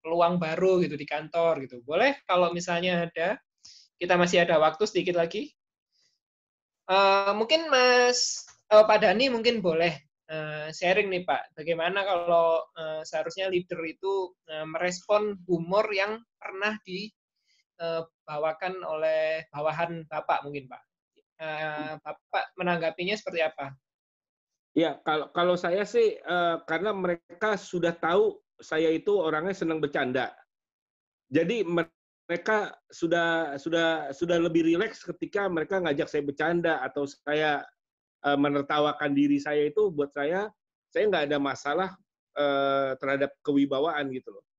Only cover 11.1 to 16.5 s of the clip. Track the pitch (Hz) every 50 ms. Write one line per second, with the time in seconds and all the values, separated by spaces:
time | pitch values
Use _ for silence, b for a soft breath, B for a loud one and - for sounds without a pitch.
11.1 | 185 175 180 170 143 123 - - _ - 151 160 170 170 160 175 190 202 196 196
12.1 | 190 170 170 175 170 170 165 165 165 165 - _ _ 165 160 156 156 156 156 -
13.1 | - 156 156 165 165 190 190 190 185 180 180 _ 180 160 165 160 160 _ - 190
14.1 | 196 196 185 180 _ _ _ 165 156 156 156 160 160 165 170 180 180 180 - -
15.1 | 208 208 214 208 202 185 - - 180 165 165 165 185 208 214 214 208 190 196 208
16.1 | 220 226 240 _ _ _ - -